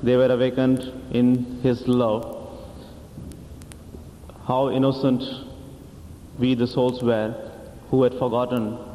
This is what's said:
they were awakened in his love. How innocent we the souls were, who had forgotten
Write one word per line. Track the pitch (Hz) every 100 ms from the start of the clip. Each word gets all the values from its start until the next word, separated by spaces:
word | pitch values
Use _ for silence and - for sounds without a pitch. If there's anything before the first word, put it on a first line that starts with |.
| 120
they | 123
were | 131
awakened | 127 127 127 131 131 - - -
in | 120 123 127 123 -
his | 131 117 127
love. | 123 117 107 - - - - - - - - - - - - - - - - - - - - - - -
How | 127 135
innocent | 131 135 135 139 123 - - - - - - - - - - - -
we | 123 127
the | 120
souls | - 127 123
were, | 123 113 110 120 - - - - -
who | 131
had | 127
forgotten | 123 123 113 123 123 107 110 -